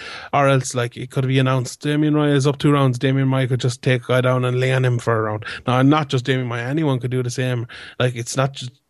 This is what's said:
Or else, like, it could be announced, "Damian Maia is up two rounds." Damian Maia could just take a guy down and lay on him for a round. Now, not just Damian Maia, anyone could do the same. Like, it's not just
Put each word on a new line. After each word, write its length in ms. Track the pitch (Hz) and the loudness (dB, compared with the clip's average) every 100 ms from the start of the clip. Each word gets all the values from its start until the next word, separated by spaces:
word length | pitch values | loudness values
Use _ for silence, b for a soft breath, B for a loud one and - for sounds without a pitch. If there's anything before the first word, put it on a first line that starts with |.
| B B B | B B B
Or 160 | 143 139 | 2 4
else, 280 | 135 131 127 | 4 0 -4
like, 200 | 120 - | -4 -6
it 120 | 127 | -6
could 180 | 139 127 | -4 0
be 120 | 135 | 2
announced, 420 | 131 131 123 - | 2 2 -2 -6
"Damian 320 | 147 151 151 | -2 0 2
Maia 200 | 151 147 | 2 2
is 120 | 143 143 | 2 2
up 120 | 139 | 2
two 120 | 147 | 2
rounds." 280 | 143 135 123 | 4 2 2
Damian 280 | 135 135 135 | 0 2 2
Maia 180 | 135 127 | 0 0
could 120 | 127 | 0
just 200 | 127 - | -2 -2
take 220 | 135 127 | 0 0
a 40 | - | 2
guy 140 | 127 | 2
down 240 | 127 127 123 | 2 2 0
and 140 | 127 | 0
lay 140 | 131 | 0
on 120 | 131 127 | 2 2
him 140 | 120 | 0
for 180 | - 113 | 0 0
a 40 | |
round. 240 | 110 107 B B - | -2 -4 B B 0
Now, 160 | 127 | 2
not 280 | 135 156 143 | 4 4 2
just 160 | 131 131 | -2 -2
Damian 220 | 131 123 | -2 -2
Maia, 180 | 120 123 | -4 -4
anyone 320 | 151 151 127 | -2 0 -2
could 120 | 123 | -2
do 120 | 127 | -4
the 80 | 120 | -4
same. 340 | 131 127 120 117 B B - | -4 -2 -4 -6 B B -4
Like, 160 | 127 123 | -4 -4
it's 200 | 117 131 | -6 -2
not 160 | 135 | -2
just 180 | - 127 - | -4 -14 -16